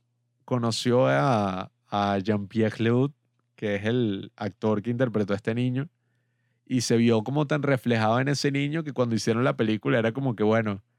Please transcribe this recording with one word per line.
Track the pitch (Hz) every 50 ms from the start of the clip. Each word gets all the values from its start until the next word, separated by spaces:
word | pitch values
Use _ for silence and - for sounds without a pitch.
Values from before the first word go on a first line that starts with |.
| _ _ _ _ _ _ _ _ _
conoció | - 127 123 117 117 113 - - 120 120 123 131 131
a, | 139 139 143 139 123 107 101 98 92 92 98 - _ _ _ -
a | - 101 101 101 101 98
Jean-Pierre | 92 104 107 104 101 95 - 113 110 107 - - 110
Léaud, | 113 120 123 135 147 - _ _ _ _ _ _ _ _
que | - - 107 101
es | 98 104
el | 110 120 127 120 110 98 98 - - _
actor | - 107 101 - _ - 107 107 104 95
que | 117
interpretó | 120 123 131 120 101 107 104 92 101
a | 101
este | - 113 113
niño, | 120 123 127 123 131 143 - _ _ _ _ _ _ _ _ _ _ _ _ _ _ _ -
y | 123 127
se | 113 - 120 117
vio | 117 117 117 110 107
como | - 135 147 151 135
tan | 151 147 139
reflejado | 139 139 127 - 120 120 113 110 107 113 123
en | 135 143
ese | 143 - - 143
niño | 139 139 143 143 147 165 156
que | 151 123
cuando | - 123 120 117
hicieron | 104 - 117 113 113 123
la | 143 143 -
película | 120 107 110 107 - 139 139 120
era | 110 113
como | 110 135 139 135 110
que, | 95 107
bueno, | 107 110 113 113 107 101 95 - _ _